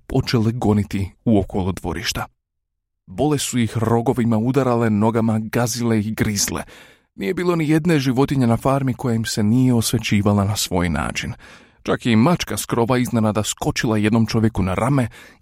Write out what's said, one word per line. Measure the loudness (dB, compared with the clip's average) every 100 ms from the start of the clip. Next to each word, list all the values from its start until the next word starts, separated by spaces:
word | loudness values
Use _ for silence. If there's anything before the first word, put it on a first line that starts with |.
| -4
počele | -4 0 0 0
goniti | 0 2 2 0 -4 -6 -4
uokolo | 0 2 2 -2 -4
dvorišta. | -4 -6 -6 -6 -6 -8 _ _ _ _ _ _ _ -12
Bole | -2 0 0
su | -2 -2
ih | -2 0
rogovima | 0 0 2 0 2 2
udarale, | 2 0 2 2 2
nogama | 2 2 2 0 0
gazile | -2 -2 -2 -2 0 0
i | 0
grizle. | -2 -2 -2 -4 -6 -10 -18 -20 _ _
Nije | -8 -6
bilo | -2 0 0
ni | 2
jedne | 2 2 2
životinje | 2 2 2 2 2
na | 2
farmi | 2 0 0
koja | -2 -2
im | -2
se | -2 0
nije | 2 4 4
osvećivala | 2 0 -2 0 2 2 2
na | 0 -2
svoj | -2 -2 0
način. | -2 -4 -6 -8 -12 -16 -20 _ _
Čak | -6 -2 2
i | 4
mačka | 4 2 -2 -8
s | -4
krova | -2 0 0
iznenada | 0 0 0 0
skočila | -4 -4 -4 -2 0 0
jednom | 2 2 2
čovjeku | 2 0 0
na | -2
rame | 0 0 0 -2 -6 -20 -14